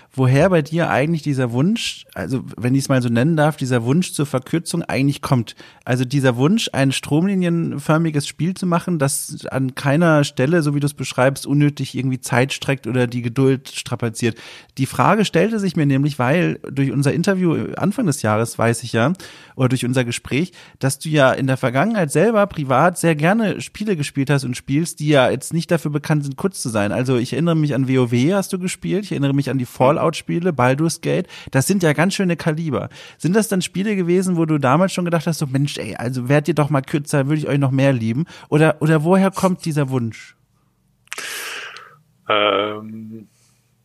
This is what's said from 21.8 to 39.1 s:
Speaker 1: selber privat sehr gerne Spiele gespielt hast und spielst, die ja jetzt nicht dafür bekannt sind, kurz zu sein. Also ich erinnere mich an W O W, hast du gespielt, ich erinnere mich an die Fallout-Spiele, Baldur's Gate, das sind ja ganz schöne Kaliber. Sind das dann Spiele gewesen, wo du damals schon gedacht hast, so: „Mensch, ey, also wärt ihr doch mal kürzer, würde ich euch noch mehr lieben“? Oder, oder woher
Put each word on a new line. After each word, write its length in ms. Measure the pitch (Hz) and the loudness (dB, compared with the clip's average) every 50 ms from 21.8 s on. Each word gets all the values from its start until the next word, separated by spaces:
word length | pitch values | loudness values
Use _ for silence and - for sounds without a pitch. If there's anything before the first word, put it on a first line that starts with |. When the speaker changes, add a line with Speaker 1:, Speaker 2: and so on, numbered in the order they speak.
| 160 214 233 214 175 147 | 0 0 0 0 -2 0
Speaker 1:
selber 360 | - 151 160 226 233 208 208 196 | 2 2 2 4 4 2 0 0
privat 500 | - - 147 131 131 123 151 180 175 - | -2 -8 -2 0 2 4 4 2 2 2
sehr 180 | - 165 165 | 0 0 0
gerne 460 | 147 147 165 196 233 226 190 - - | 2 2 2 2 2 0 -2 -2 -4
Spiele 340 | - - _ - 214 214 202 | -8 -12 _ -8 -4 -4 -2
gespielt 360 | 156 143 - - 143 135 127 | -2 -2 -4 -2 -4 0 0
hast 140 | 147 139 127 | 0 0 0
und 120 | 123 123 - | -2 -6 -8
spielst, 420 | - - 135 147 170 165 - - | -4 -2 0 0 0 -2 -6 -6
die 100 | 151 147 | 0 4
ja 200 | 151 139 127 113 | 4 6 6 4
jetzt 240 | 95 135 - - - | 2 -2 -4 -4 -4
nicht 160 | 165 165 - | -4 0 0
dafür 220 | 175 160 - 156 | -2 0 0 -2
bekannt 320 | 143 147 147 - 160 151 143 | -4 -4 -2 0 0 0 0
sind, 140 | 143 135 - | -2 -8 -4
kurz 220 | - 196 185 - | -4 -4 -4 -4
zu 100 | - 131 | -6 -4
sein. 220 | 110 110 101 104 | -2 0 0 0
Also 260 | 92 104 127 127 135 120 | 0 -2 0 0 0 0
ich 160 | 120 - - | 0 -2 -2
erinnere 220 | 127 160 170 165 | -2 0 2 2
mich 200 | 160 156 147 131 | 2 2 0 0
an 120 | 120 135 127 | 0 0 2
W 120 | 131 131 | 2 2
O 120 | 127 117 | 2 2
W, 220 | 123 120 123 151 196 | 2 2 2 2 2
hast 200 | 202 185 - - | 0 -2 -2 -6
du 60 | 185 | -6
gespielt, 440 | 180 185 - - - 175 165 185 214 | -4 -6 -8 -6 -4 -2 -2 -2 -2
ich 80 | 185 | -4
erinnere 220 | 170 139 139 139 139 | -4 -2 0 0 0
mich 160 | 139 139 135 | 0 0 0
an 80 | 123 135 | -2 -4
die 80 | 123 | -4
Fallout-Spiele, 880 | - - - 135 131 151 165 - 165 160 - - - 165 170 170 185 165 | -6 -2 2 2 2 4 4 0 -2 -2 -4 -8 -6 -4 -2 -2 -2 0
Baldur's 480 | 123 123 127 135 139 160 165 151 - | 2 2 2 2 2 0 -2 -2 -2
Gate, 260 | - 147 143 175 185 - - - - - | -4 -2 -2 -2 -2 -4 -10 -20 -20 -2
das 160 | - 135 135 - | 0 0 2 2
sind 160 | 196 202 175 | 0 2 2
ja 80 | 156 | 2
ganz 220 | 143 - 156 196 185 | 2 2 2 0 0
schöne 240 | - 202 180 170 151 | 0 0 0 0 0
Kaliber. 500 | - 170 151 156 170 160 127 107 - - - - - - - _ | -2 -2 -2 -2 -2 -2 -2 -2 -4 -6 -10 -16 -20 -20 -20 _
Sind 180 | - 156 180 | -2 2 2
das 140 | 226 208 - | 2 2 2
dann 120 | 202 185 | -2 -2
Spiele 360 | 170 - - 165 196 226 214 190 | -2 -4 -4 -4 -2 -2 0 -2
gewesen, 400 | 180 170 175 185 190 180 180 165 | 0 2 2 2 2 2 2 0
wo 80 | 165 | 2
du 120 | 156 156 147 | 2 2 2
damals 360 | 139 127 131 156 190 196 - | 2 2 4 4 2 2 0
schon 100 | - 175 | -2 -2
gedacht 240 | 175 165 170 147 175 | 0 0 0 0 -2
hast, 120 | 160 - | -2 -2
so: 80 | 160 135 | -4 -2
„Mensch, 300 | 127 135 143 143 - - | 0 0 0 0 -2 -6
ey, 200 | 87 110 92 - | -8 -10 -8 -6
also 320 | - 120 131 131 123 123 | -6 -6 -4 -4 0 2
wärt 180 | 143 151 147 - | 2 2 2 2
ihr 80 | 160 | 0
doch 140 | 151 147 143 | 0 0 2
mal 120 | 151 135 | 0 -2
kürzer, 460 | 131 - - 160 147 - - 147 135 135 | -2 -2 -4 -4 -4 0 -2 0 0 0
würde 120 | 156 156 | 0 -2
ich 100 | 147 - | 0 -2
euch 100 | 135 143 | 0 0
noch 120 | 143 131 | 2 2
mehr 200 | 131 135 135 139 | 2 4 4 4
lieben“? 320 | 135 120 113 113 113 127 170 - - - - - | 2 2 0 -2 -2 -2 -4 -6 -8 -20 -8 -2
Oder, 300 | - 147 156 160 - - | 2 4 4 4 2 0
oder 220 | 156 151 160 156 147 | 0 2 2 2 4
woher 280 | 165 | 4